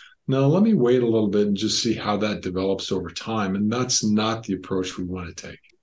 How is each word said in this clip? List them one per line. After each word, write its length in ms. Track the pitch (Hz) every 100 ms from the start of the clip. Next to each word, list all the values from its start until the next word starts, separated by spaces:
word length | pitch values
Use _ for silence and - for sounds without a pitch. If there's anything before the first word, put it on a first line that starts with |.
| - _ -
no, 220 | 135 139
let 140 | 175
me 100 | 226
wait 300 | 196 120 127
a 20 | 117
little 240 | 110 104
bit 160 | 104 104
and 100 | 95
just 280 | 107 -
see 100 | 117
how 240 | 107 107 101
that 240 | 107 92
develops 500 | 92 90 95 95 -
over 200 | 95 87
time. 440 | - - 110 98 98
And 160 | 104
that's 320 | 120 127 -
not 400 | 107 107 110 113
the 120 | 120 92
approach 420 | - 95 92 -
we 60 |
want 240 | 90 90 85
to 200 | - 87
take. 100 | 78 _ _